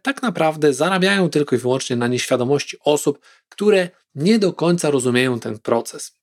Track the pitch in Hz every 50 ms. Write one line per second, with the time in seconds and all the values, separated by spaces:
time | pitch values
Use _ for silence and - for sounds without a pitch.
0 | - 269 277 - - 226 175 - 160 156 156 156 147 151 131 123 151 180 196 185
1 | 180 196 196 196 185 160 - 151 147 - 139 117 120 123 127 131 - - 127 120
2 | 120 120 123 120 - - 131 123 123 127 143 143 - - - - - 147 147 143
3 | - 151 135 _ _ - _ _ _ _ - - 202 208 208 190 180 175 _ _
4 | _ _ - 135 147 190 226 226 202 180 - - 156 170 175 170 - 151 143 135
5 | 123 127 120 123 127 131 123 113 - 113 110 107 - - 117 117 113 - - -
6 | - - _ _